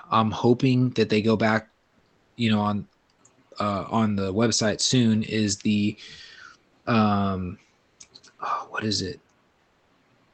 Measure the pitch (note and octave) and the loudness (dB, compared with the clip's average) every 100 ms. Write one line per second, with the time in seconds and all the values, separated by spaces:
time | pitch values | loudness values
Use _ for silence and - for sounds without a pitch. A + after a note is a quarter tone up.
0 | - A2+ A2 F#2+ B2 A#2+ C3 B2+ B2+ A#2+ | -2 0 0 2 2 4 2 2 2 0
1 | G#2+ G#2+ A2 G#2 G#2+ A2 - _ _ _ | 0 2 2 2 2 0 -4 _ _ _
2 | _ _ _ - A2+ G#2+ G#2 G2+ - _ | _ _ _ -4 0 0 0 -4 -8 _
3 | _ _ _ _ _ - G#2 G2 F2+ A2+ | _ _ _ _ _ -6 -4 -4 -2 0
4 | G#2+ G2+ G2 F#2+ A#2 - A2 - - C3 | 0 0 -2 0 0 0 -2 -2 0 2
5 | A2+ A2 A2 A2 G#2 G2 A2 G#2 G#2 - | 4 2 0 -2 -2 -2 -2 0 0 -4
6 | - - - - - - _ _ - A#2 | -12 -20 -20 -20 -20 -20 _ _ 0 2
7 | G#2+ G2+ G2 F#2+ F2+ - _ _ _ - | 2 2 0 -4 -6 -10 _ _ _ -20
8 | - - - - - - - - A2 F#2 | -20 -20 -20 -12 -8 -8 -8 -6 -4 -4
9 | F2+ - _ _ _ _ _ _ _ _ | -6 -10 _ _ _ _ _ _ _ _
10 | _ _ _ | _ _ _